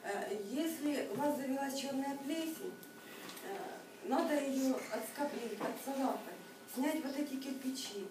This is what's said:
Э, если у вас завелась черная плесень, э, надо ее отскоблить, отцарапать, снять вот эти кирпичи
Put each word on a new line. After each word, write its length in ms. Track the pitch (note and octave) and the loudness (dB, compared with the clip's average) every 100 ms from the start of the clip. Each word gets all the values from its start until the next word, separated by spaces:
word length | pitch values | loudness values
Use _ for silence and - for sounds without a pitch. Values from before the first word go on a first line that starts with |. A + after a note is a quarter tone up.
Э, 320 | E3+ G3 - G#3 G3+ | -2 -2 0 -2 0
если 560 | C4 E4 - D4 C#4+ - | 0 0 2 2 2 2
у 20 | - | 2
вас 220 | C#4+ C4+ | 4 4
завелась 420 | C4+ C4+ C#4 C4+ | 2 2 2 0
черная 380 | C4+ C4+ C#4 C#4 C#4 | 0 2 0 0 0
плесень, 480 | E4 D#4+ - G4 - - - - - - - - | 0 0 -2 -6 -6 -12 -14 -14 -12 -10 -10 -6
э, 640 | - - - - - - | -4 -4 -8 -12 -8 2
надо 240 | C#4 E4+ | 4 6
ее 420 | D4 C#4 C4 C4 B3+ - | 4 4 4 4 4 2
отскоблить, 680 | G#3+ A3+ - C#4+ B3 A3+ - | -4 -4 -2 0 0 -4 -2
отцарапать, 760 | - - - C4+ C4 - - - - - - A#3+ | -2 -2 -2 2 2 2 -2 -10 -12 -16 -8 2
снять 260 | C#4+ D#4 C4 | 2 4 0
вот 120 | C4+ | 0
эти 180 | - C4 | 0 0
кирпичи 680 | - - C4 C4 - G3+ F#3 | -2 -2 -2 -2 -4 -4 -6